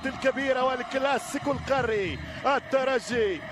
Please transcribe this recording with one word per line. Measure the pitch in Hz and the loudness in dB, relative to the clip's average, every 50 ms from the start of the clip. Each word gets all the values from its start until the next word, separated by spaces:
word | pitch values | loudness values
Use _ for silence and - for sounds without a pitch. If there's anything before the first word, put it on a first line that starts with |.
| 262 | -2
الكبيرة | 269 254 - - 269 254 262 277 269 262 254 254 | -4 -4 0 0 0 2 2 2 2 2 2 2
والكلاسيكو | 262 262 247 240 - 269 269 269 285 277 220 - - - 285 - 285 | 0 0 -2 -4 -2 -2 0 2 2 2 0 -2 -4 -6 -4 -2 -2
القاري، | 269 240 - - 269 269 247 226 220 208 190 170 - - - - - - - | -2 -2 0 0 2 2 2 2 0 0 0 -2 -4 -6 -8 -10 -6 -2 0
الترجي | 254 285 254 - - 269 269 262 262 262 233 - - 240 233 220 196 180 143 - - | 2 2 2 0 2 2 2 2 2 2 0 0 0 0 2 2 0 0 -2 -4 0